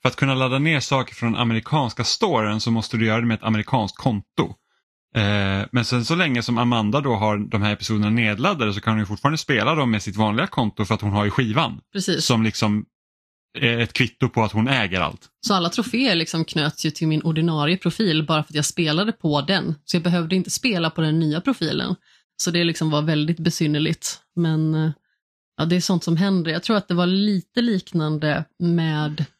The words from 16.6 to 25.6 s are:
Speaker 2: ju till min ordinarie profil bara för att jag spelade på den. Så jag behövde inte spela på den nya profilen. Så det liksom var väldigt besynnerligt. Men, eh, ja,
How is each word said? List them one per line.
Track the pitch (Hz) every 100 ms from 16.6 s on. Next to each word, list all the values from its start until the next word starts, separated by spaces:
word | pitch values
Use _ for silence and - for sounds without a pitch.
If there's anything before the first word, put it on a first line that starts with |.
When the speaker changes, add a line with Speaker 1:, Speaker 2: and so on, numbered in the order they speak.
| 147 - 160
Speaker 2:
ju |
till | 151 160
min | 156
ordinarie | 165 156 165 160 147 180
profil | 175 - 214 156 156
bara | 156
för | 151
att | 147
jag |
spelade | 143 - 160 151 214
på | - 160 147
den. | 143 190 - 156
Så | - 175
jag |
behövde | 170 175 160 185
inte | 170
spela | - 254 190 160
på | -
den | 160 160
nya | 160 151
profilen. | 226 262 156 147 - 180 _ _ _ _
Så | -
det | 170
liksom | 170 165 160
var | 151
väldigt | 151 151 151 165
besynnerligt. | 165 - 160 147 160 170 - - _ -
Men, | 165 160 156
eh, | 156 156 147 _ _ _ _ _
ja, | -